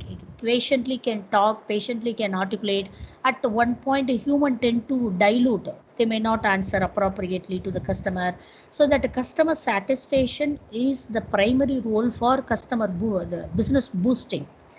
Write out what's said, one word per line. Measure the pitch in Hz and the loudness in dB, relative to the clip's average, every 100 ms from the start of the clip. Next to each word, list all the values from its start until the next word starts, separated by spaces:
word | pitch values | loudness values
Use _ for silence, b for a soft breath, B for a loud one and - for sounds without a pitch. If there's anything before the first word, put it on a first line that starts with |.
| - 185 - - | -8 -14 -16 -8
patiently | 233 240 - 269 240 254 | 0 0 2 0 0 -2
can | 247 214 196 | -2 -4 0
talk, | 208 208 214 - | 4 4 2 -2
patiently | 208 208 233 233 | -4 -2 -4 -4
can | 226 208 | -2 -2
articulate. | 185 196 196 208 196 196 B B B | -2 -2 -2 0 -2 -2 B B B
At | 262 254 247 | -2 0 -2
one | 214 240 240 | 2 2 0
point, | 269 269 262 | 0 0 2
a | 240 | 0
human | 285 285 285 247 | 2 2 2 2
tend | 240 233 - | 2 0 0
to | 262 233 180 | -2 0 4
dilute. | 202 240 254 196 - - - - | 4 6 4 2 -2 -12 -16 -2
They | |
may | 226 220 | 0 2
not | 220 220 220 | 0 2 2
answer | 190 190 196 | 0 0 0
appropriately | 185 - 196 196 185 185 180 185 | 0 0 0 -2 -4 -4 -4 -6
to | 196 | -4
the | 180 | -6
customer. | - 190 202 180 180 175 B B B | -4 -4 -2 -2 -4 -4 B B B
So | - 294 | 2 4
that | 285 254 | 4 2
customer | 254 247 - 320 | -2 -2 0 2
satisfaction | 311 - 202 196 262 - 277 247 - 294 294 - | 2 0 -2 0 -4 0 0 0 0 -4 -4 -8
is | 220 262 262 - | -2 -2 -2 -4
the | 214 | -6
primary | - 202 208 254 277 262 | -2 2 4 4 2 0
role | 220 214 240 | 0 0 0
for | - 240 269 | 0 2 2
customer | 254 220 - 233 185 | 0 -4 -2 -2 -2
bo-, | 175 220 190 | -2 -2 -2
the | 170 170 165 | -4 -8 -6
business | 175 214 269 - | -2 2 2 0
boosting. | 185 214 254 - 165 139 - - | 0 0 0 -2 -8 -8 -16 -20